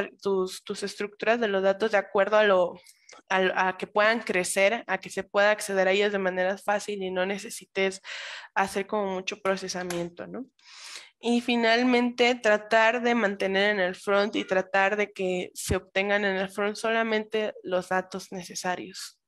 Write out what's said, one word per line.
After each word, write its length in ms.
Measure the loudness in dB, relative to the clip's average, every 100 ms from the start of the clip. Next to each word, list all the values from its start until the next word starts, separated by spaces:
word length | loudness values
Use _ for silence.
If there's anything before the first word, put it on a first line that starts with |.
| -2 -4
tus, 420 | -2 -2 -2 -6
tus 200 | -12 -8
estructuras 560 | -8 -8 -10 -4 0 0
de 80 | 0
los 140 | 0
datos 280 | 2 2 0
de 60 | 0
acuerdo 400 | 0 0 4 4
a 60 |
lo, 320 | 6 4 2 -4 -20 -20 _ -14 -2
a, 400 | 0 2 2 0
a 80 | -2
que 100 | -2
puedan 320 | 2 4 4
crecer, 640 | 0 -2 0 2 2 2 -4
a 100 | -6
que 120 | -6
se 140 | -10
pueda 280 | -4 2 4
acceder 360 | 2 0 2 4
a 40 |
ellas 200 | 4 2
de 80 | 0
manera 380 | -2 0 -2 -2
fácil 440 | -2 -2 -4 -8
y 80 | -4
no 140 | -2 -2
necesites 760 | -4 -8 -14 -8 -2 -2 -2 -12 -12 -12 -14 -6
hacer 340 | -2 -2 -2 -4
como 260 | -4 -4
mucho 280 | -4 -8 -6
procesamiento, 880 | -2 -2 -4 -8 -6 -6 -6 -10 -12
¿no? 180 | -12 -14 _ -20 -20 -18 -18 -20 _
Y 200 | 0 0
finalmente, 960 | 2 2 4 4 4 4 2 2 2 4
tratar 640 | 2 2 4 4 4 4
de 140 | 0 2
mantener 560 | 0 0 0 2 2
en 80 | 2
el 160 | 0 -2
front 400 | 0 2 2 -2
y 80 |
tratar 540 | -2 -2 0 2 2 2
de 160 | -2
que 380 | -4 -4 -4 -6
se 240 | -8 -4 -4
obtengan 480 | -2 -2 0 2 0
en 100 | -2
el 140 | -4
front 260 | -2 -4 -2
solamente 800 | -2 0 0 -2 -2 -4 -4 -6
los 260 | -4 -4 0
datos 420 | -2 -2 -10 -10
necesarios, 840 | -12 -12 -8 -6 -6 -8 -14 -16 -18